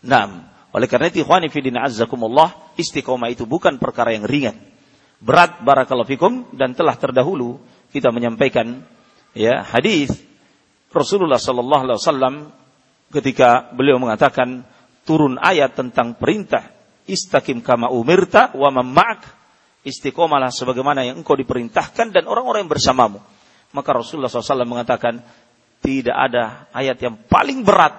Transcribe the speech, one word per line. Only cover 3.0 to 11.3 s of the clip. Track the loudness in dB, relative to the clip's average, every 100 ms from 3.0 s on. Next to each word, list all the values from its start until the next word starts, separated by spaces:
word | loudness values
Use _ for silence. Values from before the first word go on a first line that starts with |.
| -4 -4 -4
itu | -6
bukan | -4 -2 -2 -2
perkara | -6 -2 -2
yang | -2
ringan. | -2 -2 -2 -6 -20 _ _ _ _ _
Berat, | 2 4 4 2 2
barakallahu | 4 2 -2 -2
fikum, | 0 0 0 -10
dan | -4 -4 0
telah | 0
terdahulu | 0 -2 0 0 -2 -6 -8 -16 _ _
kita | -2 0
menyampaikan, | 0 -4 0 0 0 -4 -8 -16 _ _ _ _
ya, | -2 0 0 0
hadis | 0 2 0 -2 -6 _ _ _ _ _ _ _
Rasulullah | -2 0 0 2